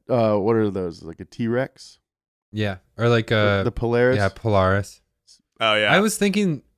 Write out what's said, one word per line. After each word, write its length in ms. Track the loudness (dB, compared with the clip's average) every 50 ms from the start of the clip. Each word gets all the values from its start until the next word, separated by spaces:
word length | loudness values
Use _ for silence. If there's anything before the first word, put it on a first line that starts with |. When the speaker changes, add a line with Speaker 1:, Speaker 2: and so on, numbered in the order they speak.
| _ -4
Speaker 1:
uh, 280 | -2 0 0 2 0 0
what 180 | 0 0 0
are 140 | 0 0 -2
those? 340 | -2 -4 -6 -8 -8 -12 -16
Like 160 | -18 -16 -16
a 60 | -18
T-Rex? 720 | -20 -10 -6 -4 -2 -2 -2 -4 -4 _ _ -20 -20 -20 _ _ _ _ _ _ _ _ _ _ _ -8
Speaker 2:
Yeah, 240 | -6 -6 -6 -6 -10 _ _ _ -2
or 120 | 0 2
like 180 | 2 0 0 0
Speaker 1:
The, 320 | 0 0 2 2 2 0
Speaker 2:
a 20 | 0
Speaker 1:
the 60 | -2
Polaris? 460 | -4 -4 -4 -2 0 2 2 2 2 2
Speaker 2:
Yeah, 120 | 0 -2
Polaris. 720 | -4 -4 -4 0 2 2 2 2 2 0 -2 -6 -14 _ _ _ _ _ _ _ -20 _ _ _ _ _
Speaker 3:
Oh, 160 | 0 2 2
yeah. 160 | 2 2 4
Speaker 2:
I 80 | 4 4
was 180 | 2 0 0 0
thinking 440 | -2 -2 0 0 0 0 -2 -4 -8 _ _